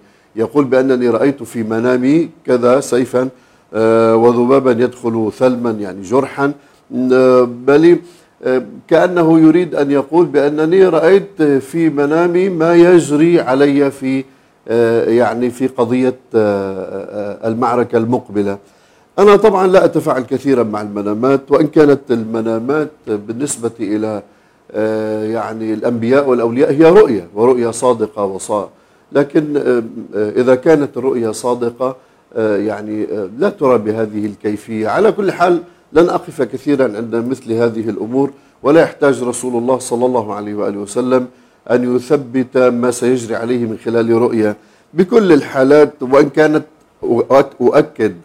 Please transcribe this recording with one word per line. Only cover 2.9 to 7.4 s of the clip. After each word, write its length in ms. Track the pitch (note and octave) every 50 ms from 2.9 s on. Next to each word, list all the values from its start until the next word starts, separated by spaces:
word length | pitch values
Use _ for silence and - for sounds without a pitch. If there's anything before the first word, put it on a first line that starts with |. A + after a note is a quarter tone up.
| A#2+ B2+ B2+ - - B2 C3 C3 - _ _ _ _ _ _ - -
آه، 420 | A2 A2+ A2+ A2+ A2+ A2+ A2+ A2+
وذبابا 540 | A2+ A#2+ A#2+ A#2 A#2+ A#2+ B2 C3+ C3+ C3 B2+
يدخل 600 | A#2 A2+ B2+ A#2+ - - - A#2 A2+ A2+ G#2+ G#2 - -
ثلما، 320 | B2+ B2+ B2 A#2+ A#2+ A#2
يعني 320 | A2 G#2 G2+ F#2+ F#2 G2+
جرحا، 500 | G2 F2+ B2 C#3 C3+ C3+ - C#3+ C#3 C#3+ D3 - _ _ _ _ _ - - B2 B2+ B2+
آه، 300 | B2+ C3 C3 B2+ B2+ B2+